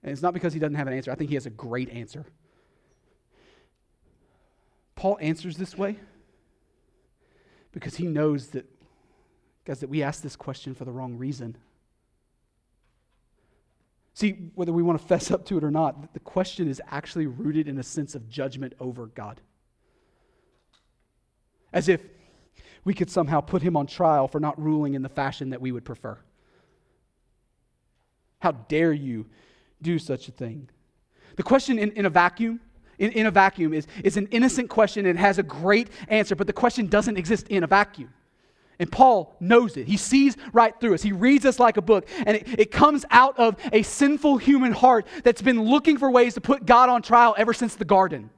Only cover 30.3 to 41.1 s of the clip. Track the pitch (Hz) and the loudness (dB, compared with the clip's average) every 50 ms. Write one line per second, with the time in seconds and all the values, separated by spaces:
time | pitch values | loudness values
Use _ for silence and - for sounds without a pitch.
30.3 | 123 _ 127 120 113 147 135 _ _ _ _ _ _ _ _ _ _ _ _ _ | -16 _ -14 -14 -12 -16 -18 _ _ _ _ _ _ _ _ _ _ _ _ _
31.3 | - - 175 - 247 277 - - 254 220 208 208 208 220 202 190 151 175 175 180 | -10 -8 0 2 2 2 2 0 -2 -2 -2 -4 -2 -2 -2 2 4 4 4 4
32.3 | 175 - 233 226 226 233 _ _ _ _ _ _ _ _ 196 214 214 226 220 220 | 0 -2 -6 -6 -6 -8 _ _ _ _ _ _ _ _ -4 -2 0 0 0 2
33.3 | 175 208 190 196 - - 170 156 156 156 151 - - 202 - 196 - 208 196 202 | 4 4 4 4 2 0 -2 -2 -2 -4 -6 -8 -14 -4 -2 -2 -2 -2 -6 -2
34.3 | - 233 247 262 - 262 247 - - 226 220 196 - 208 202 185 175 175 190 202 | 0 2 2 2 2 -2 -6 -2 2 2 2 2 0 -2 -2 0 0 2 2 2
35.3 | 196 180 185 151 139 139 165 185 208 226 240 202 - - - - 220 220 202 - | 2 2 -4 -6 -6 -4 0 2 2 2 2 -2 -10 -20 -6 -2 0 0 0 0
36.3 | 196 156 202 196 202 - - 240 - - 220 175 170 208 202 - 208 185 170 160 | -2 -4 -2 -4 -2 0 0 0 0 0 -2 0 0 0 0 0 -4 -4 -2 -2
37.3 | 226 202 - - 202 196 170 147 180 196 202 202 - - 131 - _ _ _ _ | -2 -4 -2 -2 -2 -2 2 4 4 2 2 0 -4 -18 -18 -18 _ _ _ _
38.3 | _ _ _ _ _ _ _ _ _ _ 175 170 - - 254 262 240 196 160 - | _ _ _ _ _ _ _ _ _ _ -6 -6 4 6 6 6 6 4 0 -6
39.3 | _ _ 170 180 233 240 247 202 - 143 120 135 208 202 - - 254 269 277 277 | _ _ 0 4 4 4 4 2 -6 -8 -4 -4 -2 -2 0 2 4 4 4 4
40.3 | 220 - - 240 - 226 233 - - - - 233 185 160 - 208 | 2 -2 -14 0 4 4 4 4 2 -2 0 0 0 2 0 -4